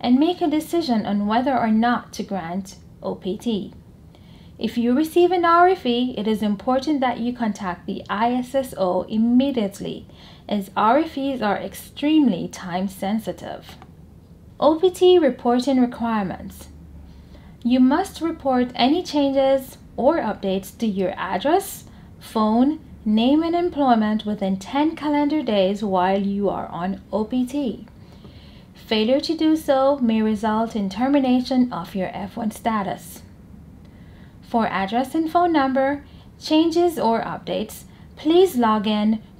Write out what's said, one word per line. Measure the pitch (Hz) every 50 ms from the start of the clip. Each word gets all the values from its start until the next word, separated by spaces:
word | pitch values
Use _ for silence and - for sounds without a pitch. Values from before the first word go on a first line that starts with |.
and | - 247 247 269
make | 311 339 349 -
a | 359 302
decision | 302 311 302 - 339 339 320 254 233 214 -
on | - 208 202 208
whether | 208 220 247 254 285 262 240
or | 233 220
not | 220 220 233 240 240 214 - -
to | - -
grant | 196 - 196 180 165 170 180 196 190 - - - - - - -
O | - 190 185
P | - - 185 208 -
T. | - 240 220 185 - 180 - - - - - - - - - - - - - - - - - -
If | - 220 -
you | 240 226 240 247
receive | 285 320 311 - 349 349 349
an | 370 349 339
R | 339 339 349 359 370
F | 381 359 -
E, | 247 240 247 254 254 - -
it | 196 220
is | 220 190
important | 214 208 208 196 - 262 254 269 262 311 302 269
that | 262 247 - -
you | 226 247 240
contact | 240 233 214 196 - 208 180 175 - -
the | - 196 185 - -
I | 196 208 226 240 247
S | 254 247 - -
S | 269 262 - -
O | - 190 180 180 185 -
immediately, | - 220 214 226 240 240 254 277 277 254 240 208 190 - - 180 165 - - - - - - - - - - -
as | - 208 202 190 - -
R | 202 208 220 254 302
F | 320 320 -
Es | 277 269 277 269 247
are | 214 208 190
extremely | - - 196 - - - - - - 285 302 320 311 285 226 180 165 170 180
time | - - 190 180 170 185 190 196
sensitive. | - - 202 190 220 220 - 185 170 - - - - - - - - - - - - - - - - - - - - - - - - -
O | - 294 320 320
P | 381 370
T | 359 - 370 359 359 349
reporting | 311 254 254 - - 240 240 247 247 285 269 254
requirements. | 247 240 247 - 233 226 220 214 196 165 - - - - - - - - - - - - - - - - - - - - - - - - - -
You | - 240 254 262
must | 254 262 285 339 392 - - -
report | 311 330 320 - - 269 254 247 247 247 -
any | - 240 262 311 359
changes | 349 - 294 294 277 277 269 269 269 269 269 269 262 - - - - - -
or | - 226 285 339 -
updates | 240 214 190 - - 196 185 190 190 - - -
to | 233
your | 220 185 196 185 - -
address, | - 175 185 202 190 - 277 339 392 381 - - - - - - - - - - -
phone, | - - - 220 214 214 220 240 262 294 320 - - - - - -
name, | 214 214 220 233 262 294 311
and | 330 330 339
employment | 349 349 349 349 285 285 254 240 220 214 214 214 214 -
within | 208 208 202 196 190 196 190
ten | - - 262 285 302 320 330
calendar | 302 277 302 294 294 294 294 311 302
days | 254 233 208 202 185 190 208 208
while | 220 196 190 180 180 190 196 208
you | 196 202 202 202 202 180
are | 175 - - -
on | - 165 180 190 190 - - -
O | - 208 220
P | 214 254 254 247
T. | - 285 294 277 214 190 - - - - - - - - - - - - - - - - - - - -
Failure | - - - 220 214 220 226 262 294
to | 294 - 320
do | 320 320 311 311
so | 320 - - 269 262 269 277 294 277
may | 247 226 220 220
result | 214 220 220 202 226 214 214 220 226 220 -
in | 214 196 190
termination | 196 208 254 277 285 285 262 247 247 254 247 - 269 254 247 247
of | 180 170 175 - -
your | 190 185 -
F | - 196 202 190 -
one | - 220 214
status. | - - - 233 220 208 185 175 - - - - - - - - - - - - - - - - - - - - - - - - - - - - - -
For | - - - 233 220
address | - - 190 196 190 226 247 254 262 -
and | 320 320 311
phone | 339 349 359 349
number, | 320 294 269 262 254 269 269 277 294 285 - - - - - - - -
changes | - - 311 311 330 330 320 349 349 349 311 -
or | 220 226 226 214
updates, | - 165 165 - 165 170 180 190 214 - - - - - - - - - -
please | - - 302 330 359 381 359 269
log | 240 233 220 214 214 196 214
in | 214 208 214 214 226 220 - - -